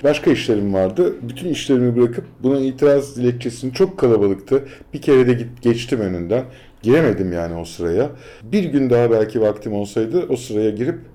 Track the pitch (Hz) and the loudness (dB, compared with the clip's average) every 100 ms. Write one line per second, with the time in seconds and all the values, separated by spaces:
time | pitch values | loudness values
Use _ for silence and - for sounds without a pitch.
0 | 139 151 185 131 - 107 101 95 92 - | 0 2 2 0 2 0 0 0 0 0
1 | 180 - 120 120 180 147 - 131 123 117 | -2 -2 -10 -10 -6 -6 0 2 2 2
2 | 120 120 - - 127 139 135 131 143 143 | 0 0 -10 -4 -2 0 -2 2 2 2
3 | 139 117 123 123 120 117 131 127 190 190 | 0 -2 -2 -2 -6 -8 -8 0 -2 2
4 | 127 110 101 95 - 135 135 - - 147 | 2 4 2 0 0 -2 -2 -18 -14 -8
5 | - 131 123 123 117 - 120 117 - 127 | 2 4 6 2 -2 -4 0 0 0 -2
6 | 101 90 85 113 131 - - - 110 143 | -2 -4 -2 -2 -4 -14 -20 -8 2 4
7 | 147 95 95 87 85 82 82 - 85 90 | 4 0 -2 -2 -4 -6 -10 -6 -2 0
8 | 143 - - - 110 208 175 139 131 120 | -2 -4 -20 -20 -4 -2 0 0 2 4
9 | 120 113 107 117 107 104 117 104 101 - | 4 4 2 2 0 0 -4 -4 -4 -4
10 | 113 175 170 131 - 107 107 104 127 127 | -2 -2 -2 -6 -4 -2 -2 -2 -4 -6
11 | - | -10